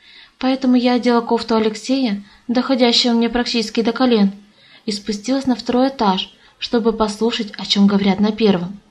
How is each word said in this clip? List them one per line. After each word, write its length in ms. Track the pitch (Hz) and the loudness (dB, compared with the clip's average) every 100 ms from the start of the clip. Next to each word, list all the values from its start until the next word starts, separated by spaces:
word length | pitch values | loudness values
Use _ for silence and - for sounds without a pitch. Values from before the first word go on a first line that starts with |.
| - - - - | -20 -20 -20 -6
Поэтому 360 | 254 262 254 254 | -4 -2 2 2
я 200 | 247 247 | 2 2
одела 260 | 240 233 | 2 0
кофту 340 | 233 233 226 226 | 0 -2 0 0
Алексея, 680 | 220 214 - 269 254 202 - - - | 0 -2 -4 -2 -2 -4 -8 -14 -4
доходящую 680 | 240 247 269 240 240 247 233 | -2 0 2 4 4 2 2
мне 140 | 233 | 0
практически 520 | 240 240 240 214 240 | -2 -2 -4 -2 -2
до 120 | 233 | -2
колен, 400 | 233 262 226 202 - - _ _ - - | 0 2 4 2 0 -14 _ _ -14 -10
и 60 | |
спустилась 540 | 202 - 208 - 269 262 | -8 -8 -8 -4 -2 -2
на 100 | 240 | -2
второй 320 | - 240 262 | 0 0 0
этаж, 460 | 269 208 190 - - _ _ | 0 0 0 -4 -14 _ _
чтобы 320 | - 240 220 | -4 0 0
послушать, 600 | 214 214 208 220 240 208 - | 0 -2 -2 -2 -2 -8 -10
о 80 | - | -4
чем 220 | 208 202 | 2 4
говорят 320 | 202 196 190 | 4 2 2
на 140 | 208 | 0
первом. 460 | 214 220 185 175 202 - | 2 2 2 -2 -12 -20